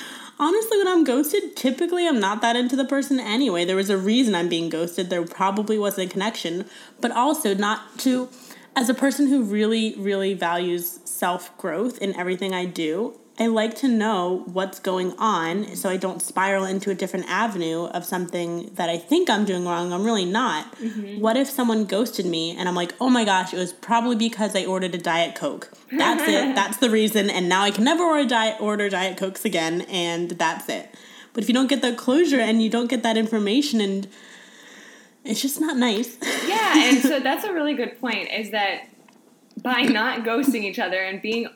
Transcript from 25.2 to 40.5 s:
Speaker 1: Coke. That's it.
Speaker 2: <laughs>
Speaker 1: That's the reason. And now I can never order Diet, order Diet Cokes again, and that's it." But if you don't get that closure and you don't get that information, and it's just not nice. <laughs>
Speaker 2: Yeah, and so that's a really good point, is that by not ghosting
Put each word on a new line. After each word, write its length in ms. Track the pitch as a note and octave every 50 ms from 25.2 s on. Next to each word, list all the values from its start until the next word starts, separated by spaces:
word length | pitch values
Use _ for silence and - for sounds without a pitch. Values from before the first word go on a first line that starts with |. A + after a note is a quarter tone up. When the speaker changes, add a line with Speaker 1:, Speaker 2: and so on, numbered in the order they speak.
| E3+ - -
Speaker 1:
Coke. 380 | - E3 C#3+ - - - - - - - -
That's 320 | B3+ D#4 - E4 D#4 D#4 D4 D#4+
it. 260 | D4+ - - C4+ C4
Speaker 2:
<laughs> 0 |
Speaker 1:
That's 220 | - G3+ F#3+ G#3+
the 120 | - C4 A#3
reason. 380 | G#3+ A3 G#3+ G#3 G#3+ G#3+ G3 G3+
And 200 | - F3+ F3+ F3
now 140 | F3+ F#3+ G3+
I 80 | G3+ G3+
can 100 | G3+ A3
never 220 | C#4 E4 E4 F4+
order 200 | E4 D#4 D4 C#4+ A3+
Diet, 320 | B3 A3+ A3 A3 G#3+ -
order 280 | G#3+ G#3+ G#3 G#3 G#3 G3+
Diet 280 | F#3+ F3+ F#3 F#3+ F3+
Cokes 280 | - F#3+ F#3+ F#3+ - -
again, 360 | A3 F3+ E3+ D#3+ E3 E3+ F3 - -
and 420 | G3 F3+ E3+ E3+ E3+ E3+ F3 E3+
that's 380 | F3+ E3 E3+ D#3+ E3 - - -
it." 260 | A#2+ F2+ - - - - - - - - - - _
But 100 | A#3 G3+
if 60 | -
you 60 | A#3
don't 120 | B3+ C4+ B3
get 140 | C#4 A#3 B3+
that 140 | A#3+ A#3+
closure 420 | - - B3+ B3+ D#4+ F4+ D4+ C#4 B3
and 240 | A3+ G#3+ A3 A3+ A3
you 80 | A3
don't 180 | A3+ A#3+ A#3+ A#3
get 140 | C4+ A3+ -
that 140 | A3+ A3
information, 640 | A3 A3 G#3+ A3+ G#3+ G#3 G3 A3 C#4+ C#4+ - A#3 A3
and 260 | G3+ G3 G3 G3 G3 F#3+ - - - - - - - - - - - - - - - - - - - - _ _ _
it's 180 | C4+ G#3+ - -
just 180 | C4+ - -
not 160 | D#4 E4 D4
nice. 400 | B3 B3 A#3+ G3 G#3 B3 - - - -
<laughs> 240 | - - - -
Speaker 2:
Yeah, 420 | E4+ G4+ A4 G#4+ F#4+ D4 D#4 B3+ B3
and 100 | C4+ A#3+ C4
so 160 | C4 D4+ C4
that's 260 | B3+ C4 D#4 - -
a 80 | G#4 F#4
really 220 | D#4+ D4 D4+ C#4+
good 260 | - A#3 G#3 - -
point, 280 | C4 A#3+ A3 G3 F3+ -
is 220 | - G#3 A3 G3 G#3
that 360 | G#3 G3+ G3 F3 - - - - - - - _ _ _ _ _ _ _ _ _ -
by 200 | - B3 B3 A#3+ -
not 380 | - A3+ G#3+ A3+ C4 B3 B3
ghosting 420 | A3 A3+ A#3 C4+ C#4 C#4